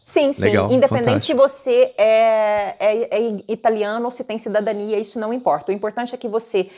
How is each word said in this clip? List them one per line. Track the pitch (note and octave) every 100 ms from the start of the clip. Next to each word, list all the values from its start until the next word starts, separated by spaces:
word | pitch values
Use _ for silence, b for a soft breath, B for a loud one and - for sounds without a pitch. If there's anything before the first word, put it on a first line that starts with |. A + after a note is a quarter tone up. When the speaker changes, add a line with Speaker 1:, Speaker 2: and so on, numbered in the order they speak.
Speaker 1:
Sim, | - E4+ C#4
sim. | C#4 -
Speaker 2:
Legal, | G#2 G2
Speaker 1:
Independente | B3+ B3+ - A#3+ -
se | -
Speaker 2:
fantástico. | C4
Speaker 1:
você | C4+ - C4+ A#3+ B3+ -
é, | G#3+ A3 A3+ A3 G#3+ G#3 G3 -
é, | G#3 G#3+ A#3 G3+
é | A#3 G3+ -
italiano | A3 A#3 A3 G#3 A3+ A#3+
ou |
se | B3
tem | B3 A3
cidadania, | A3+ G#3 G#3 G#3 G#3 G#3+
isso | G#3 A#3+
não | G#3+
importa. | B3+ B3 D3+ -
O | G3
importante | G#3+ G#3 A#3+
é | B3
que | A#3
você | A3 A3+ G3 F#3